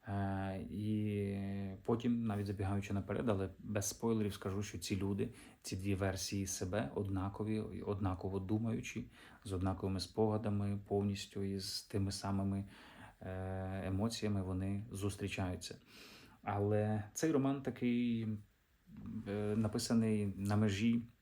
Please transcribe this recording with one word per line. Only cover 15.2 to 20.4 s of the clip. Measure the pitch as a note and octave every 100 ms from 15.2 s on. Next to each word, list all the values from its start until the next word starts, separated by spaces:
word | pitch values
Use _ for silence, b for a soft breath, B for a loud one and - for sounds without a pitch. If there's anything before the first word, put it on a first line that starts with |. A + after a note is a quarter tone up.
| G2+ - F#2 F2 - - B B B B B B
Але | G#2 G2+ G2+ G#2 G#2+ G#2+ G#2
цей | - D#3+
роман | C#3+ C3+ C#3
такий, | C3 A#2 B2 A#2+ A#2+ A#2 A2 G#2 - _ _ _ - - - - G2
е, | G#2 G#2 G#2
написаний | G#2+ A#2+ - A#2 A2 G#2+ G2+
на | F#2